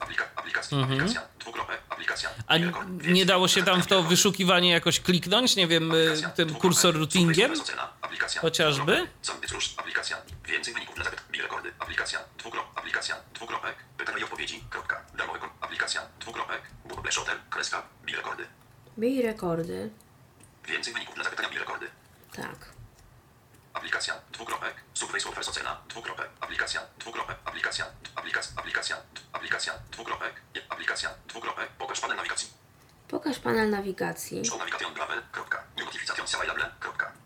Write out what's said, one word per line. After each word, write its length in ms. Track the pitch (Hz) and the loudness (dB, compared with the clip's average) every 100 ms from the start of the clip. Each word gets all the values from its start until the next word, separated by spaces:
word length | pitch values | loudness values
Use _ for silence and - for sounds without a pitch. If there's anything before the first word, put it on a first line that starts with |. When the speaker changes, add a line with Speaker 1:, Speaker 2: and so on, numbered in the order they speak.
Speaker 1:
aplika-, 280 | - - - - | -4 -4 -4 -6
aplikacja, 420 | - - - 143 | -4 -4 0 2
Speaker 2:
Mhm. 220 | 131 135 | 2 2
Speaker 1:
aplikacja, 280 | 190 240 - - | 0 -2 -6 -14
dwukropek, 400 | 117 - - - - | -10 -6 -6 -6 -8
aplikacja, 400 | - - - - - - | -6 -4 -4 -4 -4 2
Speaker 2:
A 120 | 165 | 4
Speaker 1:
birekord, 300 | 175 - 185 | 4 -2 -6
Speaker 2:
nie 80 | 180 | -2
Speaker 1:
więcej 280 | 151 180 185 | 4 6 8
Speaker 2:
dało 220 | 185 180 | 8 6
się 140 | 190 | 6
tam 200 | 180 185 | 6 6
w 40 | - | 6
to 20 | |
Speaker 1:
birekordy. 200 | 190 165 | 6 6
Speaker 2:
wyszukiwanie 640 | 180 208 185 185 180 180 | 6 6 6 6 8 8
jakoś 300 | 170 175 - | 6 6 4
kliknąć, 560 | - 175 175 208 254 202 | 4 4 4 4 6 6
nie 100 | 170 | 6
wiem, 240 | 165 160 | 6 6
Speaker 1:
Aplikacja, 380 | 160 160 156 165 | 6 6 4 0
Speaker 2:
y, 40 | |
tym 160 | - 160 | 0 0
Speaker 1:
dwukropek, 120 | 151 | 4
Speaker 2:
kursor 320 | 185 - 180 156 | 6 8 6 6
routingiem? 540 | 156 185 170 160 262 | 4 6 6 6 6
Speaker 1:
ocena, 400 | 320 - - - - | 2 -4 -6 -8 -8
aplikacja, 380 | - - - - | -6 -4 -2 0
Speaker 2:
Chociażby? 440 | 165 160 156 139 143 | 2 4 4 4 4
Speaker 1:
dwukropek, 180 | 294 359 - | 4 2 -6
zombie 260 | - - - | -8 -6 -6
crush, 260 | - - - | -4 -4 -4
aplikacja, 400 | - - - 76 - - | -4 -2 -2 -6 -8 -12
więcej 300 | - 78 - | -4 -4 -2
wyników 200 | - - | -6 -8
dla 100 | - | -6
zagadek, 200 | - - - | -6 -8 -6
birekordy, 420 | - - - - - | -6 -4 -6 -8 -8
aplikacja, 400 | - - - - - - | -6 -2 -2 -4 -6 -14
dwukrop-, 400 | - - - - | -8 -6 -6 -8
aplikacja, 380 | - - - - - | -2 -2 0 -4 -8
dwukropek, 400 | - - - - - - - | -12 -6 -6 -6 -8 -10 -8
pytania 200 | 117 110 | -4 -4
i 60 | |
odpowiedzi, 400 | - - 76 - - | -4 -4 -6 -8 -8
kropka, 320 | - - - - | -6 -4 -6 -6
darmowy 240 | - - 87 | -6 -4 -6
kon-, 120 | - - | -10 -8
aplikacja, 420 | - 85 - - - - | -4 -2 0 -2 -6 -10
dwukropek, 420 | - - - - - - | -8 -6 -6 -8 -10 -18
Google 260 | - - - | -14 -8 -2
Shooter, 280 | - - - - | -2 -2 -6 -6
kreska, 320 | - - 87 - - | -4 -2 -4 -6 -14
birekordy. 420 | - - - - - - - - - - | -8 -6 -6 -8 -10 -14 -20 -20 -16 0
Speaker 3:
Birekordy. 920 | 233 269 233 220 175 165 170 185 214 - - - - - - _ - | 2 4 2 0 0 0 -2 -4 -8 -10 -20 -20 -20 -20 -20 _ -6
Speaker 1:
Więcej 280 | 80 - | -4 -4
wyników 200 | - - | -6 -8
dla 100 | - | -6
zapytania 240 | - - - | -6 -4 -4
birekordy. 380 | - - - - - - - - | -4 -6 -8 -10 -14 -20 -20 -16
Speaker 3:
Tak. 420 | - - - - - - - - - _ _ _ - _ | -10 -10 -10 -18 -20 -20 -20 -20 -20 _ _ _ -20 _
Speaker 1:
Aplikacja, 400 | - - - - - - | -10 -4 -2 -2 -6 -10
dwukropek, 420 | - - - - - - | -10 -6 -4 -6 -10 -10
Subway 260 | - - 98 | -6 -4 -4
Surfers 280 | - - - | -4 -4 -4
ocena, 320 | - - - - | -4 -6 -8 -10
dwukropek, 400 | - - - - - | -10 -8 -8 -8 -8
aplikacja, 400 | - - - - - - | -4 -2 0 -2 -6 -12
dwukropek, 380 | - - - - | -8 -6 -6 -8
aplikacja, 420 | - - - - - - - - | -8 -2 -2 0 -6 -10 -14 -10
aplikac-, 360 | - - - - | -4 -2 -2 -8
aplikacja, 400 | - - - - - - - | -2 -2 -2 -6 -8 -18 -10
aplikacja, 400 | - - - - - - | -6 -2 -2 -2 -6 -10
dwukropek, 400 | - 113 - 113 - - | -10 -6 -6 -6 -10 -12
nie, 80 | - - | -10 -8
aplikacja, 420 | - - - - - - | -6 -2 -2 -4 -8 -14
dwukropek, 400 | 117 - 98 - - | -8 -6 -4 -6 -6
pokaż 220 | - - | -6 -4
panel 160 | 117 - | -2 -2
nawigacji. 320 | 85 - - - _ _ - _ - | -2 -4 -6 -10 _ _ -20 _ -8
Speaker 3:
Pokaż 300 | 302 311 247 | -4 -2 -2
panel 320 | 240 226 214 | 2 2 4
nawigacji. 760 | 202 196 185 175 165 - 190 | 2 -2 -2 -4 -4 -6 -4
Speaker 1:
Show 140 | - - | -4 -4
navigation 360 | - - 87 | -4 -4 -6
travel, 280 | 80 82 80 - | -6 -4 -6 -6
kropka, 320 | - - - - - | -6 -4 -6 -6 -10
new 100 | - | -8
notification 400 | - - - - | -6 -4 -4 -2
available, 360 | - - - - - | -2 -2 -2 -4 -6
kropka, 320 | - - - - | -6 -4 -4 -6